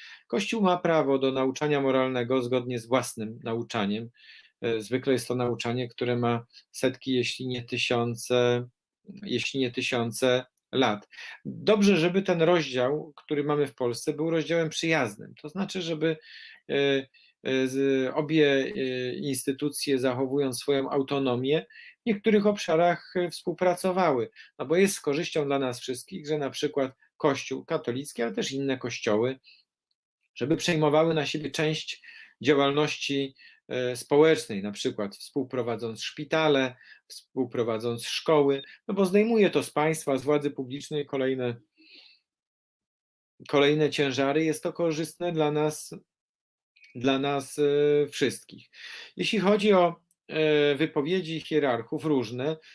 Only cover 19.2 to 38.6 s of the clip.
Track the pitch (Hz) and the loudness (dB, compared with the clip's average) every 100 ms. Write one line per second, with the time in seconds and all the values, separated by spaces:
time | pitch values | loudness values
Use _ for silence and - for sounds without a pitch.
19.2 | 143 127 - 135 147 - - 131 131 123 | -4 -2 -2 -2 -4 -4 0 2 2 0
20.2 | 131 139 135 123 - 139 135 143 135 143 | -2 0 -2 -2 0 0 0 -2 0 0
21.2 | 135 123 131 156 - - - - - 208 | 0 0 0 0 -2 -14 -20 -8 -2 0
22.2 | 220 208 208 208 - 160 175 170 - 185 | 4 4 4 0 0 2 4 2 -4 -4
23.2 | 175 - - 165 180 175 190 185 175 131 | -4 -4 -8 0 0 2 0 2 2 2
24.2 | 110 - - - 135 165 196 - - 143 | -2 -8 -20 -12 0 4 4 2 -2 -2
25.2 | 170 160 143 139 131 123 - 123 - - | -2 -2 0 0 0 -4 -8 -10 -8 -12
26.2 | 147 151 135 - 147 147 131 - _ _ | -4 -4 -4 -4 -4 -2 -2 -4 _ _
27.2 | 151 135 - 135 135 160 156 123 147 - | 0 0 -4 -10 -6 -6 -4 -6 -8 -6
28.2 | 233 208 202 135 139 131 123 120 - 107 | -4 -2 -4 -4 -4 -4 -6 -4 0 2
29.2 | 123 135 - - _ _ _ _ _ _ | 0 -2 -14 -20 _ _ _ _ _ _
30.2 | _ - 123 160 - 165 151 151 165 156 | _ -8 -2 0 0 2 4 4 4 2
31.2 | 143 156 147 147 156 156 - - - - | -2 -4 -6 -2 -2 -2 -6 -14 -16 -20
32.2 | - _ 120 139 139 143 147 - - 139 | -20 _ 2 4 4 2 0 -2 -4 -2
33.2 | 135 135 - - - 123 123 123 - 143 | -4 -8 -20 -20 -10 -4 -4 -6 2 6
34.2 | 160 156 - 101 104 101 131 - 101 - | 6 6 0 -6 -6 -4 -4 -4 -6 -8
35.2 | - 143 127 127 117 113 117 110 - - | -8 -6 -4 -4 -4 -4 -6 -8 -10 -10
36.2 | 143 160 156 135 131 123 - - _ - | -4 0 4 4 2 -4 -18 -20 _ -20
37.2 | - 135 123 123 113 110 120 117 - - | -12 -6 -4 -2 -2 -2 -4 -6 -6 -6
38.2 | - 156 139 139 | 2 4 4 2